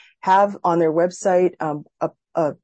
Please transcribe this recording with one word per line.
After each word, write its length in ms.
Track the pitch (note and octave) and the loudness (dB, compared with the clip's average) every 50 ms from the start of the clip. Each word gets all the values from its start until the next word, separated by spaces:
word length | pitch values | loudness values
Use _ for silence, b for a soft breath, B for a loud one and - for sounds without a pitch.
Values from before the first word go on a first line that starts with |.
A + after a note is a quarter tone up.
| b b b b | b b b b
have 360 | - F#3+ F#3+ G3 G3+ G#3 G3 - - | 0 2 4 4 4 2 0 -4 -2
on 140 | F3 E3+ E3+ | 0 0 2
their 120 | E3 D#3+ | 2 0
website, 680 | D#3 E3+ E3+ F3+ F3+ - - G3+ F3+ F3+ F3+ F3 - - | 2 0 0 -2 -2 -4 -2 0 2 2 2 0 -2 -4
um, 240 | D#3 D#3 D3 D3 D3 _ _ - | -8 -6 -6 -8 -10 _ _ -8
a, 80 | E3+ D3+ _ _ _ _ - | -8 -8 _ _ _ _ -6
a 200 | E3+ D#3+ C#3+ - _ | -4 -4 -4 -4 _